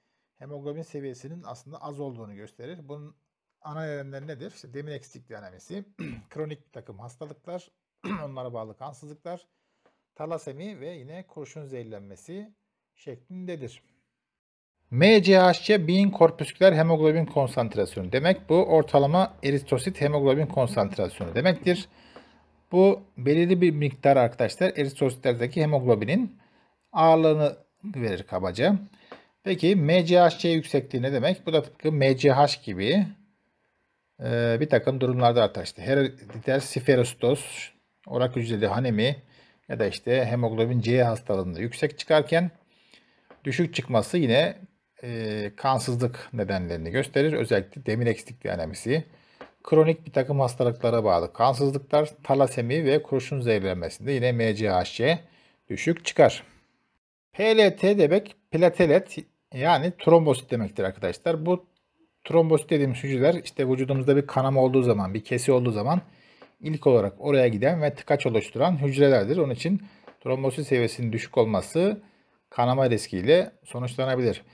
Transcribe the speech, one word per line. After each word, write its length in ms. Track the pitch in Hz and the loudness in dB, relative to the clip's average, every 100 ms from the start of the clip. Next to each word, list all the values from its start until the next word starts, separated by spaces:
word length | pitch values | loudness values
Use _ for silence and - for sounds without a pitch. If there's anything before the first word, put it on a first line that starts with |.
| _ _ _ _ | _ _ _ _
hemoglobin 440 | 139 143 143 151 | -20 -16 -14 -14
seviyesinin 600 | 160 147 139 123 139 170 117 | -14 -14 -14 -14 -18 -18 -18
aslında 360 | 127 139 151 | -20 -20 -18
az 180 | 147 143 | -16 -12
olduğunu 340 | 139 120 104 | -12 -14 -18
gösterir. 440 | 101 110 - 127 180 | -20 -20 -20 -18 -18
Bunun 320 | 139 147 147 _ _ _ _ _ | -18 -18 -18 _ _ _ _ _
ana 260 | 156 151 156 | -16 -12 -10
nedenleri 400 | 143 139 135 147 | -10 -12 -16 -16
nedir? 260 | 135 196 - | -16 -16 -18
İşte 180 | 120 | -18
demir 180 | 135 151 | -16 -14
eksikliği 460 | 143 - 127 - 107 | -14 -18 -20 -20 -20
anemisi, 460 | 95 92 - 190 196 - 156 | -20 -20 -18 -16 -16 -16 -14
<clears throat> 240 | 117 - | -16 -16
kronik 360 | 151 151 147 _ | -12 -12 -14 _
bir 60 | |
takım 260 | 120 - 101 | -20 -20 -20
hastalıklar, 720 | 120 - 151 151 - 175 - _ _ _ | -20 -20 -20 -20 -16 -16 -16 _ _ _
<clears throat> 280 | 190 190 | -12 -12
onlara 280 | 147 131 127 | -12 -12 -12
bağlı 240 | 117 110 104 | -12 -14 -16
kansızlıklar, 680 | 135 135 151 151 170 180 _ _ _ _ _ _ _ | -18 -18 -20 -20 -16 -18 _ _ _ _ _ _ _
talasemi 680 | - 156 160 147 135 196 170 | -14 -10 -10 -10 -14 -14 -14
ve 80 | 147 | -16
yine 340 | 170 131 170 185 | -16 -18 -20 -20
kurşun 400 | 160 135 160 139 | -18 -18 -16 -16
zehirlenmesi 840 | 131 110 104 98 95 - 190 214 _ _ _ _ | -14 -14 -16 -18 -20 -18 -16 -18 _ _ _ _
şeklindedir. 880 | _ 147 123 - 185 180 165 120 - _ _ _ _ _ _ _ _ _ _ - | _ -18 -18 -16 -14 -12 -12 -12 -16 _ _ _ _ _ _ _ _ _ _ -8
M 320 | 123 190 220 | 2 4 6
C 160 | 185 190 | 6 6
H 260 | 185 175 | 6 2
C 240 | - 214 160 | 0 0 0
being 300 | 185 202 - | 0 0 4
corpuscular 560 | 165 160 143 - 190 | 2 2 -10 2 4
hemoglobin 520 | 156 165 160 156 160 151 | 6 2 2 2 2 0
konsantrasyonu 840 | 147 127 127 113 104 95 - 92 | -2 -2 -2 -4 -2 -4 -6 -4
demek. 360 | 127 160 190 - | -2 0 0 2
Bu 160 | 160 | 2
ortalama 680 | - 160 - 143 139 175 190 - | 4 2 4 2 4 2 0 -2
eritrosit 560 | 139 139 139 127 185 185 | -2 -2 -2 -2 -2 -2
hemoglobin 460 | 143 147 139 139 151 | -2 2 2 2 0
konsantrasyonu 880 | 139 120 113 98 - 92 - 85 | -2 -2 0 -2 -2 -6 -6 -8
demektir. 540 | 85 175 170 180 175 - _ _ - - _ _ _ _ | -2 0 0 0 -2 -4 _ _ -20 -20 _ _ _ _
Bu 300 | 180 196 190 - - | 4 4 2 -4 -6
belirli 440 | 127 156 175 185 | 0 2 2 4
bir 100 | 175 | 2
miktar 460 | 151 147 - 143 135 | 2 -2 0 4 4
arkadaşlar 520 | 117 - 113 - 185 | 4 0 -4 0 -2
eritrositlerdeki 920 | - 139 135 135 123 135 117 120 - | -2 -4 -2 -2 -2 -2 -2 -2 -2
hemoglobinin 760 | 151 143 123 107 104 196 233 - _ _ _ _ _ | 0 0 2 2 2 -2 -2 -8 _ _ _ _ _
ağırlığını 640 | 196 160 160 160 151 147 - _ _ | 2 6 6 4 2 0 -4 _ _
verir 380 | 202 135 113 90 | -12 -6 -4 -6
kabaca. 560 | - 90 92 92 160 202 - _ - - _ _ | -6 -6 -4 0 0 0 -4 _ -20 -20 _ _
Peki 340 | 196 185 165 202 | -6 -2 2 2
M 280 | 147 180 | 4 2
C 140 | 165 180 | 4 6
H 180 | 170 - | 6 4
C 100 | 175 | -2
yüksekliği 540 | 165 - 139 131 127 | -2 -2 -4 -4 -4
ne 100 | 131 | -4
demek? 340 | 139 147 190 - | -2 -2 -4 -2
Bu 60 | |
da 100 | 156 | -2
tıpkı 300 | 143 - 156 | -2 -6 -4
M 240 | 151 135 127 | 0 2 2
C 140 | 143 | 2
H 300 | 131 147 - | 4 2 0
gibi, 420 | - 92 104 185 170 - _ _ _ _ _ _ _ _ _ - | -8 -4 0 0 0 -6 _ _ _ _ _ _ _ _ _ -12
e, 340 | 123 117 117 117 | -6 -2 0 0
bir 80 | - | 2
takım 320 | 123 - 131 | 0 2 -2
durumlarda 420 | 127 123 120 120 | -2 2 2 4
artar. 220 | 104 101 | 2 0
İşte 180 | - - | -12 -10
herediter 800 | 110 139 135 - - 113 135 135 | -2 0 0 -4 -16 -10 -4 -2
siferostoz, 1120 | 135 - 123 127 120 - 117 143 - - - _ _ _ - | -4 -4 2 2 2 -2 -2 -2 -4 -14 -16 _ _ _ -10
orak 300 | 123 127 127 | -4 -4 -4
hücreli 320 | 113 107 104 | -4 -2 -2
anemi 480 | 110 127 104 123 143 - _ _ _ - | -2 -2 0 -2 -4 -10 _ _ _ -10
ya 100 | 113 | -4
da 80 | 107 | -4
işte 380 | - 117 131 | -4 -2 0
hemoglobin 560 | 117 120 117 113 117 123 | 0 -2 -2 0 0 0
C 220 | 110 127 | 0 2
hastalığında 580 | 117 110 - 98 92 85 | 2 0 -4 -4 -4 -6
yüksek 380 | 120 - 151 - | -8 -4 -6 -4
çıkarken 520 | - 156 - 165 180 - _ _ _ _ _ _ _ - | 0 2 2 0 -2 -6 _ _ _ _ _ _ _ -12
düşük 300 | 143 123 165 | -6 -2 -2
çıkması 440 | - - 117 - 175 | -4 -2 -2 0 0
yine, 380 | 135 123 160 - - _ _ _ | 2 2 0 -4 -16 _ _ _
e, 500 | 120 113 110 107 101 - | -12 -10 -8 -6 -8 -6
kansızlık 720 | 135 131 123 120 123 - - | -2 -2 -2 -2 -4 -6 -10
nedenlerini 580 | 117 98 98 87 82 82 | -6 -4 -4 -4 -8 -6
gösterir. 420 | 120 135 139 151 | -6 -2 0 0
Özellikle 540 | 143 117 104 98 143 - | 0 0 -2 -2 -8 -4
demir 200 | 113 120 | -2 0
eksikliği 480 | 104 - - 101 | -2 -6 -12 -8
anemisi, 500 | 90 85 - 113 156 - _ _ - - _ | -8 -8 -8 -4 -4 -6 _ _ -20 -20 _
kronik 420 | - 160 156 160 - | 0 4 4 2 -4
bir 60 | |
takım 280 | 139 135 139 | -4 -2 0
hastalıklara 640 | 127 127 123 117 120 117 | -2 0 -2 -2 -2 0
bağlı 280 | 107 87 87 | 2 2 0
kansızlıklar, 800 | - 123 127 139 139 - 151 151 - | 0 0 2 -2 -2 0 0 0 -4
talasemi 640 | - 135 131 - 117 151 | -2 2 2 0 -4 -2
ve 180 | 143 147 | 0 0
kurşun 380 | - 135 127 139 | 0 -6 -4 -4
zehirlenmesinde 720 | 120 107 95 92 85 - 120 | 0 0 -2 -4 -8 -8 -6
yine 200 | 135 123 | -2 0
M 220 | 120 110 | 0 0
C 160 | 104 107 | 0 0
H 140 | 90 | 0
C 340 | 90 - 131 170 - _ _ _ - | -2 -2 0 -2 -6 _ _ _ -12
düşük 360 | - 156 170 | -6 -4 -4
çıkar. 380 | - - 135 - - _ _ _ _ _ _ _ _ | -2 4 4 4 -10 _ _ _ _ _ _ _ _
P 240 | - 214 220 | -2 2 6
L 200 | 202 202 | 4 4
T 220 | 185 208 | 2 4
demek 380 | 147 190 190 - _ | 4 2 -2 -12 _
platelet 640 | 160 175 175 170 165 196 - - _ _ | 2 2 4 4 4 0 -12 -18 _ _
yani 380 | 127 151 165 170 - | -4 2 2 0 -2
trombosit 520 | 165 170 151 127 - | 6 6 6 0 -2
demektir 340 | 120 101 - | -6 -4 -4
arkadaşlar. 600 | 95 - 92 - 165 160 165 | -4 -4 -6 -4 -4 -2 -2
Bu 200 | 180 - _ _ _ _ _ | -2 -4 _ _ _ _ _
trombosit 460 | - 165 160 151 - | 0 2 4 2 2
dediğimiz 280 | 156 139 123 | 0 0 -2
hücreler 360 | 139 131 139 | -4 0 2
işte 340 | 139 - - 131 | 2 -4 -4 -2
vücudumuzda 480 | 131 131 135 131 139 | 0 -2 0 2 2
bir 100 | 139 | 2
kanama 340 | - 131 135 | 0 0 2
olduğu 220 | 131 131 | 4 4
zaman, 320 | 123 104 95 | 2 2 -2
bir 100 | 107 | -6
kesi 280 | - 123 135 | -4 -2 2
olduğu 200 | 127 123 | 2 2
zaman 280 | 104 117 175 - _ _ _ - _ | -2 -2 -2 -4 _ _ _ -20 _
ilk 260 | 156 156 147 | -8 -2 4
olarak 280 | 120 98 - | 4 2 -4
oraya 300 | 147 139 123 | 0 4 4
giden 340 | 107 131 170 | 2 0 0
ve 120 | 147 | -2
tıkaç 320 | - - 147 131 | -4 -2 -2 0
oluşturan 560 | 110 - 117 160 160 | -2 -2 -2 0 0
hücrelerdir. 540 | 139 135 143 127 101 175 | 0 4 6 6 2 0
Onun 180 | 139 | -2
için 280 | 123 170 196 - _ - - | -2 -2 -4 -4 _ -20 -12
trombosit 460 | 127 131 135 131 143 | -6 -4 -4 -4 -2
seviyesinin 460 | 127 117 - 117 | 0 0 -2 -6
düşük 260 | 113 - - | -6 -2 0
olması 640 | 110 107 - 160 190 208 - _ _ _ _ | 2 0 -2 -2 0 -2 -8 _ _ _ _
kanama 400 | - 123 135 131 | -2 0 2 2
riskiyle 600 | 107 - 92 104 170 - - | 0 -4 -2 2 4 2 -8
sonuçlanabilir. 800 | - 123 123 127 131 127 120 95 - | -14 -10 -8 -4 -2 0 -2 -4 -10